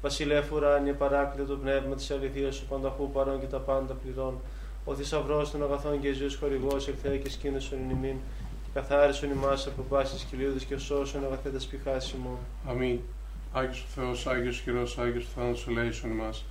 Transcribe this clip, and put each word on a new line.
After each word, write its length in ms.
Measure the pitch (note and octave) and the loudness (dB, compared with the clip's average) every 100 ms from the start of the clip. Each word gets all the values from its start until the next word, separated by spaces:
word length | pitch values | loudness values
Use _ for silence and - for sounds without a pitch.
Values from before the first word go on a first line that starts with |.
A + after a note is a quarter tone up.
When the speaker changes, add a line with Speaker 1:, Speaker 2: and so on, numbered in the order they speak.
Speaker 1:
Βασιλεύ 480 | C#3+ C#3 D3 D3 D3 | 0 0 4 4 4
ουράνιε, 400 | D3+ C#3+ C#3+ C#3 | 4 6 6 4
παράκλητο 540 | C#3 C#3 C#3+ C#3 C#3 C#3 | 2 4 4 2 0 -2
το 100 | C#3 | -2
πνεύμα 380 | C3+ C#3 C3 C3 | 2 2 2 -4
της 160 | - | -2
αληθείας, 480 | C#3 C3+ C3 C#3 C3+ | -2 -2 -2 -2 -2
ο 40 | - | -4
πανταχού 420 | C3+ C3+ C3+ C#3 | -2 -2 -2 -2
παρών 280 | C3+ C3+ C3+ | 2 2 0
και 60 | C3+ | -2
τα 120 | C3+ | -4
πάντα 360 | C3 C3+ C3+ | 0 0 0
πληρών. 460 | C3 C3 B2+ C3 B2+ - - - - - | -6 -6 -4 -2 -4 -8 -8 -8 -8 -6
Ο 80 | |
θησαυρός 580 | C#3 C#3+ D#3 C3+ D3+ D3 | -4 0 0 2 2 2
των 120 | D3 | 0
αγαθών 380 | C#3+ C#3 D3 D3 | 0 0 0 0
και 120 | C#3 | 2
ζωής 220 | C3+ C#3 - | 0 -2 0
χορηγός, 520 | C#3+ C3+ C3 C#3 C#3+ | 0 2 2 0 0
ελθέ 300 | C3 C#3 C#3 | -2 0 0
και 120 | C3+ | -2
σκήνωσον 500 | - C#3+ C#3 C3 C3+ | -4 -2 -2 -4 -4
εν 100 | C3 | -2
ημίν, 280 | C3 C3+ C3+ B2+ - - - | 0 0 -2 -6 -8 -8 -8
και 60 | - | -6
καθάρισον 580 | - C3 C#3+ C#3+ C3+ D3 | -4 4 8 8 6 0
ημάς 360 | C3+ C#3 C3+ D3 | 2 2 2 0
από 140 | C3 | -4
πάσης 420 | C3 C#3 C3+ C3+ | 2 4 4 0
κυλίουδος 400 | - B2+ C3+ C3+ | -6 -2 0 0
και 140 | - C3+ | -2 -4
σώσον 460 | - C#3+ C#3 C#3+ C3+ | 0 0 0 -2 -2
αγαθέτας 400 | C3 C#3+ C3+ - | -2 -2 -4 -4
πηχάς 460 | C3+ C#3 C3 C3 | -4 -2 0 -2
ημών. 260 | C3+ B2+ B2 - - C3 | -4 -4 -6 -6 -8 -4
Speaker 2:
Αμήν. 320 | B2 B2+ B2 B2 - - - - | 0 2 0 -2 -8 -8 -8 -4
Άγιος 300 | C3 C3 B2+ | -2 -2 -2
ο 60 | - - | -6 -4
Θεός, 320 | B2 A#2+ - | -2 -2 0
Άγιος 320 | B2 A#2+ A#2+ | 2 2 -2
χειρός, 380 | - B2 A#2+ - | 0 0 0 0
Άγιος 280 | A#2+ A#2+ A#2+ | 0 0 -2
ο 20 | - | -2
θάνατος, 320 | B2 A#2+ - | 0 0 0
ελέησον 440 | A#2 A#2 A2 A#2+ | 0 0 -2 -4
ημάς. 340 | A2 A2 A2 - | -2 -2 -4 -8